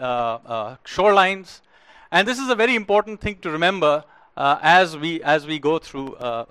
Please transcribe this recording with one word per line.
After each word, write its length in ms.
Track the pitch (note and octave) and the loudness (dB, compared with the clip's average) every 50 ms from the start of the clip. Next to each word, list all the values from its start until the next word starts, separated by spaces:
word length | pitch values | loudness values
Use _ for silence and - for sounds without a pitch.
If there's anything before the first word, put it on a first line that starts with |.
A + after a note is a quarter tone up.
uh, 40 | C3 B2 B2 A#2+ A#2+ A#2 A2+ A#2 - | -6 -4 -4 -2 -2 -4 -6 -8 -8
uh, 300 | A#2+ A#2 A2+ G#2 A2 C3 - - | -10 -8 -8 -8 -10 -12 -18 -20
shorelines. 760 | - - - F#3+ G#3 G3+ G3 F#3 F#3+ G3 F#3+ F3+ - - - _ _ _ _ _ _ - - - - | -10 -2 0 2 4 6 4 4 2 0 -4 -10 -20 -20 -20 _ _ _ _ _ _ -20 -20 -6 0
And 160 | E3 F3+ G3+ A#3 | 2 2 2 2
this 100 | B3 B3+ | -2 -4
is 100 | C4+ B3+ | -2 -2
a 60 | A#3+ | 0
very 220 | G#3 A3+ B3 B3 | 2 2 2 0
important 440 | A3 G3+ G3+ G3+ G#3 G#3 A3 G#3+ - | 0 0 0 0 0 0 -2 -6 -8
thing 180 | - G#3 G3+ F#3 | -8 -8 -8 -8
to 120 | - F3 | -8 -6
remember, 540 | D3+ D#3 E3+ F#3 G3 F#3+ D#3+ D3 D3 D3+ D3 _ _ _ _ _ - | -4 0 0 0 0 2 2 2 2 0 -4 _ _ _ _ _ -6
uh, 240 | - C#3 C#3 D3 - | -2 0 0 0 2
as 340 | D#3 D#3 F3 F#3 F#3+ E3 D#3 | 4 6 6 6 4 2 -2
we, 240 | D3 D3+ E3+ E3 D#3+ - | -6 -6 -6 -6 -4 0
as 200 | D3 D#3 D#3 C#3+ | 0 0 0 0
we 140 | D3+ D#3 D3+ | -4 -6 -2
go 220 | C#3 D3 D#3+ D#3 | -2 0 -2 -2
through, 340 | - - - C3+ C#3 B2+ G2 | -4 -8 -12 -10 -10 -10 -10
uh, 300 | - B2 A#2+ A#2 A#2 A#2 - | -10 -8 -6 -6 -6 -8 -8